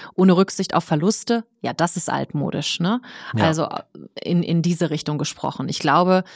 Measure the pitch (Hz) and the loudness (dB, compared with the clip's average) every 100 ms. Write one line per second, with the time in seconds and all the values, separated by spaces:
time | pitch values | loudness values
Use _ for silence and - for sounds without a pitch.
0 | - - 190 175 196 - 185 - - 151 | -8 4 6 6 2 -2 -2 -2 0 0
1 | 190 - - 233 - _ 123 - 170 170 | 2 0 -2 -2 -4 _ -8 -2 -2 0
2 | - 135 135 147 139 147 147 - 175 247 | -4 -4 -4 -4 -2 -4 -4 -2 -2 -2
3 | - - - 110 160 160 - - - - | -6 -16 -6 0 2 0 -4 -6 -12 -18
4 | - - - 175 - 170 175 165 160 151 | -18 -10 -2 0 2 0 0 0 0 -2
5 | - 151 147 - 135 - 135 - 147 156 | -4 -4 -4 -4 -6 -4 -6 -2 4 4
6 | 180 185 185 | 6 2 0